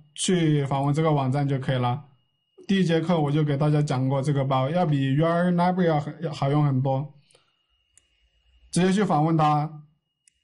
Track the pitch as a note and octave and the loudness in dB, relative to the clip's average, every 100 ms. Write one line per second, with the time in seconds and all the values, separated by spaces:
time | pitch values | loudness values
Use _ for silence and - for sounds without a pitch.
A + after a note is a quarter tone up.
0 | - - - F3+ D#3 D3 C3+ C#3 C#3+ C#3+ | -20 -6 0 2 2 2 0 -2 0 0
1 | D#3+ C#3+ C3 C#3+ C#3 C#3 C3 B2+ A#2+ C3+ | 2 2 0 0 0 -2 -2 -2 -2 -4
2 | - _ _ _ _ - - G3 E3 E3 | -8 _ _ _ _ -14 -2 0 2 0
3 | D#3+ E3+ C#3+ D3+ D3+ C3+ D3+ D3+ D3 B2+ | 0 0 0 0 0 0 0 2 0 -2
4 | C3 C#3 C#3 C#3 C3+ D3+ C3 F3 E3+ C#3+ | -2 -2 -2 -2 0 0 0 0 0 0
5 | C3+ C#3 E3 E3+ F3+ F3 F3+ F3+ E3+ D3+ | 0 0 2 2 2 2 0 2 0 0
6 | D3 - E3 - C#3 D3 D3 C3 C3+ C3 | -2 -8 -10 -4 -2 2 2 0 0 -2
7 | D3 - _ _ _ _ _ _ _ _ | -6 -14 _ _ _ _ _ _ _ _
8 | _ _ _ _ _ _ _ E3+ F#3 G3 | _ _ _ _ _ _ _ 0 2 2
9 | G3+ D3+ D#3+ D#3+ D3+ D3+ D#3 - - _ | 0 0 2 2 2 0 -2 -10 -20 _
10 | _ _ _ _ | _ _ _ _